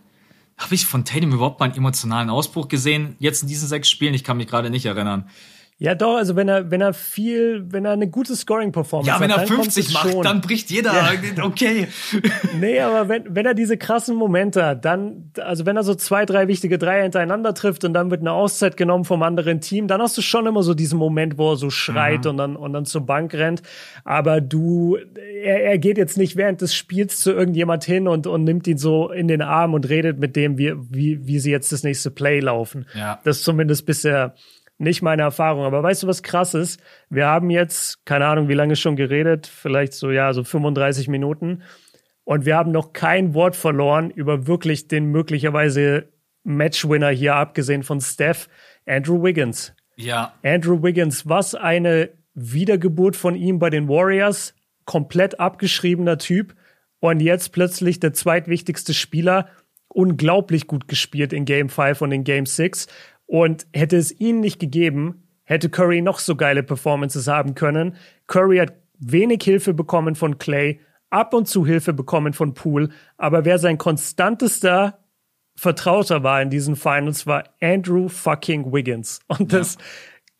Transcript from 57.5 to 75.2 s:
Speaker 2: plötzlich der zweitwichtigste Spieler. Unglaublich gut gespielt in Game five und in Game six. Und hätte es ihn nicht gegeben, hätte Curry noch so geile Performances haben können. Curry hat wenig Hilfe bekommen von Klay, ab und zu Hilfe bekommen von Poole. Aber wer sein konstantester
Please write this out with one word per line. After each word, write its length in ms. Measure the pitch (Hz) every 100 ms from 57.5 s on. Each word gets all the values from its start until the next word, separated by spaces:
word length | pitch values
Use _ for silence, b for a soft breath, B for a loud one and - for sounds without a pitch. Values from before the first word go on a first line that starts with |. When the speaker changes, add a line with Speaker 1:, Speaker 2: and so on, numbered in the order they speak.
Speaker 2:
plötzlich 480 | 170 180 180 180 175
der 120 | 160
zweitwichtigste 800 | - 175 170 165 170 - - -
Spieler. 540 | 147 - 156 175 190 185 b b _ _
Unglaublich 800 | - 185 139 156 185 196 160 -
gut 220 | 143 -
gespielt 440 | 143 - 147 143
in 120 | 151 143
Game 240 | 143 139
five 320 | - 139 143
und 80 | 143
in 140 | 135 135
Game 220 | 139 135
six. 420 | - 165 - - B B B -
Und 400 | 165 165 156 -
hätte 240 | 147 151 175
es 220 | 160 -
ihn 200 | 226 226
nicht 200 | 208 -
gegeben, 640 | 156 160 165 143 160 180 _ _ -
hätte 260 | 160 165
Curry 320 | 170 175 170
noch 160 | 175 190
so 180 | - 143
geile 260 | 147 139
Performances 640 | 135 135 151 143 139 143 123
haben 280 | 147 139 131
können. 420 | 151 151 175 175 B B -
Curry 320 | 185 190 185
hat 160 | 170 - _ _
wenig 440 | 123 160 226 233
Hilfe 300 | 190 190 196
bekommen 420 | 160 160 170 160 156
von 220 | 160 139
Klay, 440 | - 143 147 151 b b -
ab 240 | 196 226
und 160 | 240 220
zu 160 | 196 147
Hilfe 300 | 165 165 143
bekommen 400 | 131 160 147 143
von 180 | 156
Poole. 380 | 127 160 147 151 B B B
Aber 300 | 151 165 156
wer 120 | 180
sein 200 | 175 156
konstantester 1200 | 175 156 - - 185 226 240 - 185 180 202 - _ _